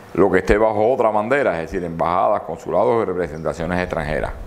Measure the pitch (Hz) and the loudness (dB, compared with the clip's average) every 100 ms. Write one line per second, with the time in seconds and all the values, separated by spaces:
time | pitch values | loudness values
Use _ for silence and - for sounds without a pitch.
0 | - - 95 92 - 104 110 107 110 131 | -6 2 4 4 4 4 4 2 2 2
1 | 110 107 110 139 113 85 82 92 87 82 | 2 2 0 0 0 -2 -4 -6 -6 -2
2 | 78 87 110 98 - 82 - 85 117 117 | 0 2 2 0 -4 -8 -2 0 2 2
3 | 95 90 82 78 78 71 82 87 90 82 | 0 -2 -4 -4 -6 -4 -4 -2 -2 -4
4 | 73 73 55 - | -2 -2 -4 -8